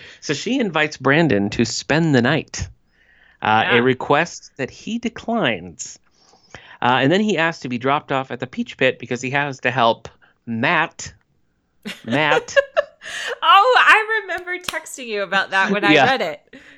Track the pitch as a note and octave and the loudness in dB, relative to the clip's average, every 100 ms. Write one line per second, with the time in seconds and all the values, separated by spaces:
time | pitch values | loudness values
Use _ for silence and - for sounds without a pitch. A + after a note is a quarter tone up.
0 | - - - C#3+ G3+ C4+ G#3+ D#3 D3+ - | -20 -16 -8 -6 -4 -2 -2 0 -2 -2
1 | C3+ D3 D#3+ G2+ G2+ - A2+ - - D3 | 2 4 4 2 0 0 -2 -2 -2 0
2 | E3 C3 A#2+ D#3 - - - - _ _ | 4 2 2 0 -4 -10 -12 -12 _ _
3 | _ _ _ - G#2 A2 F3 G3+ B2+ B2+ | _ _ _ -6 0 2 2 2 2 0
4 | - D3 E3+ - - - C3+ - - A#3 | 0 0 0 -8 -20 -10 -10 -10 -10 -8
5 | A3+ - - A3+ C#3+ F#2+ F2 D2+ - - | -8 -10 -6 -2 -2 -4 -10 -16 -18 -18
6 | _ _ _ _ _ - - - B2 B2+ | _ _ _ _ _ -20 -20 -4 0 2
7 | C3+ F#3 G#3+ D#3+ E3 D#3 C3+ B2 C3 D3 | 2 2 0 0 -2 -4 -8 -4 -2 -2
8 | - C3+ C3 A#2+ B2+ - A#3 - C3 - | -2 -6 -4 -10 -10 -8 -10 -2 -2 -2
9 | - B2 C3 C#3+ C#3+ C3 B2+ B2+ A#2 A#2 | -8 -8 -4 -4 -4 -4 -4 2 2 0
10 | - _ _ _ - A2+ C#3 E3+ E3 - | -6 _ _ _ -10 -4 0 0 -2 -8
11 | - - _ _ _ _ _ _ - - | -18 -18 _ _ _ _ _ _ -18 -14
12 | - F#3 D#3 A#4 A#4+ C#5 C#5 - C#5+ _ | -4 0 2 2 2 0 2 -2 -4 _
13 | - - - - D#4+ F#4+ B4 A#4 B3+ G4+ | -14 -10 -8 -2 6 6 6 4 6 4
14 | G#4+ A4 G4 F4+ F4+ F4+ - D#4+ - - | 4 -4 -4 -8 -8 -8 -8 -10 -12 -14
15 | A#3+ G#3 F#3 F#3+ - F#3+ G3 G3+ G3+ G3+ | -8 -6 -2 -2 0 0 0 0 4 4
16 | A#3+ C4 F3+ - _ C4+ - | 4 2 -4 -8 _ -20 -20